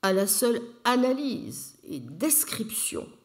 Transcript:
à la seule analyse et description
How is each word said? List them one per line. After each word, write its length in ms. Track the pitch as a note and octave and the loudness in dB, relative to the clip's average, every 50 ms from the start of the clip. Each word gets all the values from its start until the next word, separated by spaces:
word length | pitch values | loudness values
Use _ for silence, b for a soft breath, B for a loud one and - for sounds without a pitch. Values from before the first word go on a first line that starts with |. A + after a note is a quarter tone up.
| - | 2
à 100 | G3 F#3+ | 4 4
la 160 | F#3+ G3 G#3 | 4 4 2
seule 320 | - - - A#3+ A#3+ - - - - - _ | 2 2 4 2 2 2 -2 -8 -16 -4 _
analyse 920 | B3+ B3 B3+ B3 B3+ B3+ C4 D4 C#4 A3+ - - - - - - - - _ _ | 2 4 4 4 4 2 0 0 -4 -4 -4 -6 -10 -12 -12 -14 -14 -18 _ _
et 160 | - - C#3+ | -10 -10 -10
description 1080 | B2 A#2+ C#3 D#3+ A3 D#4+ - - - - - - A3+ A3 - - - - - E2+ - - - - _ | -10 -10 -6 -2 0 2 2 2 2 0 -4 -6 -6 -6 -4 -4 -4 -4 -4 -6 -8 -10 -14 -20 _